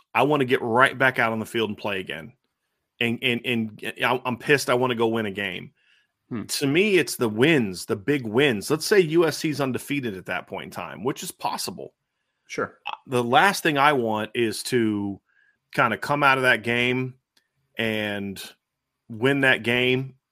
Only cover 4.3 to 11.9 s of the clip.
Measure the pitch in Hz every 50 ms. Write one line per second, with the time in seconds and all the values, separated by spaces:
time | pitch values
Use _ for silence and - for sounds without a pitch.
4.3 | 120 - - - 147 131 - - 131 120 127 127 123 113 117 113 113 113 110 104
5.3 | 95 101 101 95 87 92 - - _ _ _ _ _ _ _ _ _ _ _ -
6.3 | 131 110 95 - - - 147 135 143 170 202 214 190 175 143 - - - 127 110
7.3 | 104 107 127 160 170 139 113 98 90 85 - - 113 110 95 139 147 143 120 110
8.3 | 104 123 147 143 113 98 - - 147 160 - - 214 202 180 151 156 170 170 156
9.3 | 139 - - 160 143 131 139 131 117 110 - - 143 143 123 113 95 92 87 -
10.3 | 92 87 - - 92 90 67 87 - - 87 80 69 - 98 131 151 - - 170
11.3 | - - - - - - - - 90 - - -